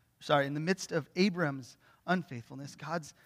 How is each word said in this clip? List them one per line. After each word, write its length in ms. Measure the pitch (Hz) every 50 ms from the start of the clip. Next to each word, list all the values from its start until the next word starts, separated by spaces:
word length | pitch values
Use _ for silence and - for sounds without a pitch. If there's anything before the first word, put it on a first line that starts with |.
| _ _ _ _
sorry, 260 | - - 151 143 139
in 80 | 139 143
the 60 | 151
midst 320 | 156 175 190 - - -
of 180 | 170 165 139 - -
Abram's 640 | 175 190 208 170 180 175 143 139 135 123 - - _ _ _ _ _ _
unfaithfulness, 720 | 165 180 185 147 - 131 117 110 - 135 135 143 143 -
God's 380 | - 151 151 160 175 147 - - _ _